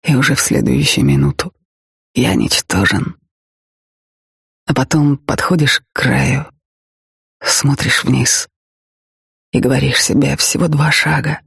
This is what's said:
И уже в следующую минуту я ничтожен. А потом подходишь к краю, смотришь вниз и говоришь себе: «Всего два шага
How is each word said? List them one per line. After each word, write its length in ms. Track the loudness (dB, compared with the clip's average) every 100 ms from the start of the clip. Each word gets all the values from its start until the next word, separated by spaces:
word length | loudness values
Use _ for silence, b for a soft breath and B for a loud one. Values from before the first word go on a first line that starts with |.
И 120 | 2
уже 200 | 2 2
в 60 | 0
следующую 640 | 0 0 0 0 0 0
минуту 500 | 2 2 0 -2 -8 _ _ _ _ _ _
я 200 | -2 0
ничтожен. 840 | 0 0 -2 -2 0 2 0 -4 -8 _ _ _ _ _ _ _ _ _ _ _ _ _ _ -4
А 80 |
потом 440 | -2 0 2 2 0
подходишь 640 | -2 -4 0 0 2 0
к 40 | _
краю, 580 | -4 -2 0 0 -2 -4 _ _ _ _ _ _ _ _ _
смотришь 640 | -4 -2 0 0 0 -2
вниз 440 | 0 0 0 -2 -4 _ _ _ _ _ _ _ _ _ _
и 80 | -2
говоришь 420 | 0 0 0 0
себе: 340 | 0 0 0 0
«Всего 320 | -2 0 0
два 220 | 2 2
шага 500 | 0 0 -2 -2 -6